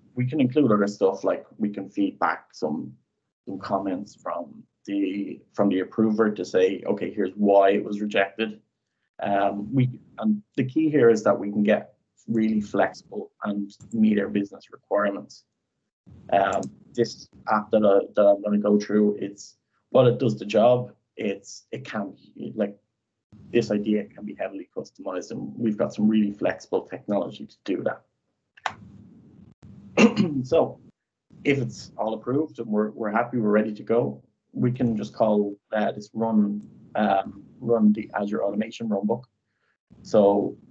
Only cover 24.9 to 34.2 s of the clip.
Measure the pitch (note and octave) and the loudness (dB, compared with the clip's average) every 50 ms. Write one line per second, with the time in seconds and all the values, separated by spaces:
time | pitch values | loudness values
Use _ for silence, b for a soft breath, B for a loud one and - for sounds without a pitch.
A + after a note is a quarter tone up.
24.9 | _ - F#2+ F#2+ F#2 F2+ - - - - - C#2 - A#2+ A#2+ A2 G#2 - F2+ - | _ -14 -12 -10 -8 -8 -8 -10 -10 -10 -10 -10 -8 -4 -4 -2 -2 -2 -4 -4
25.9 | - G#2+ G#2+ A2 A2 G#2+ G#2 G2+ G2+ - F#2 F#2 - - - - G2 F#2 - - | -2 0 2 2 4 2 2 0 -2 -2 -2 -4 -4 -4 -6 -4 -4 -4 -4 -6
26.9 | F2+ - - G#2 G2+ F#2+ D2+ - - - G#2+ - _ _ - G2+ F2+ - - D#2 | -12 -10 -6 -4 -4 -2 -4 -6 -8 -12 -16 -18 _ _ -6 -6 -4 -4 -4 -4
27.9 | - - _ _ _ _ _ _ _ _ _ _ _ _ - - - - - - | -6 -8 _ _ _ _ _ _ _ _ _ _ _ _ -10 -10 -10 -12 -20 -20
28.9 | - - - - - - - - - - - - - _ - - - - - - | -20 -20 -20 -20 -20 -20 -20 -20 -20 -20 -20 -20 -20 _ -20 -20 -20 -20 -20 -4
29.9 | - - A3 A#3+ - G#3 F#3 D#3+ C#3+ C3 B2+ - E3 D#3 B2 - - - - - | 2 4 4 4 4 2 0 0 0 -4 -2 2 2 2 2 0 -4 -10 -20 -20
30.9 | _ _ _ _ _ _ _ _ - - - C#3+ C#3 C3 A2+ G#2 - - - - | _ _ _ _ _ _ _ _ -18 -4 0 0 0 0 -2 -6 -8 -12 -18 -12
31.9 | - G2+ G#2+ A2 A2 - - B2 C3 D3+ D#3+ - - A#2+ A2+ G#2+ G#2 G#2 G#2+ G#2+ | -8 -6 -4 -4 -4 -4 -4 -2 -2 -2 -2 -4 -6 -10 -6 -2 0 0 0 -2
32.9 | - - A2 G#2 G#2 A2+ - - C3 A#2 G#2+ G#2 G#2 G#2+ G#2+ - - F#2 - - | -4 -6 -4 -2 0 -2 -2 -2 -2 -2 0 2 2 2 2 0 -4 -8 -4 0
33.9 | A2+ A#2+ - - - - | 0 0 0 0 -4 -10